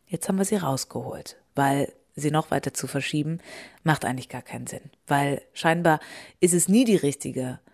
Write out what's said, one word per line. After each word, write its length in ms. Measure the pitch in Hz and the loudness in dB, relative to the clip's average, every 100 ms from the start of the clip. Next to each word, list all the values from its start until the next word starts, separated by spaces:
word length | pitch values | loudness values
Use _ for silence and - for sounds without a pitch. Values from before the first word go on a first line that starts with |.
| - | -10
Jetzt 220 | 175 - | -8 -2
haben 100 | 190 | -2
wir 60 | |
sie 120 | 196 208 | 0 0
rausgeholt, 800 | 156 135 - - 127 - - - _ - | 0 -4 -4 -8 -10 -12 -14 -20 _ 0
weil 360 | 139 139 - - _ - | 2 2 -2 -6 _ -4
sie 160 | 147 | 0
noch 180 | 156 - | 0 0
weiter 240 | 143 139 | -2 -2
zu 140 | - 131 | -6 -6
verschieben, 500 | 143 - 156 147 165 - - - - | -4 -4 -2 -2 -6 -10 -20 -20 -6
macht 200 | 160 143 | 0 0
eigentlich 240 | - 127 120 | 0 -4 -8
gar 140 | 127 | -12
keinen 240 | - 120 120 | -12 -12 -10
Sinn. 240 | 135 - _ - | -12 -14 _ 0
Weil 340 | 143 143 139 - | 2 2 -2 -6
scheinbar 460 | - 170 165 170 156 - - - - | -2 0 4 4 2 0 -18 -18 0
ist 120 | 180 | 2
es 160 | 175 180 | 4 4
nie 160 | 214 | 4
die 120 | 240 180 | 6 4
richtige 640 | 143 - 139 127 127 - _ | 2 -2 -6 -6 -6 -8 _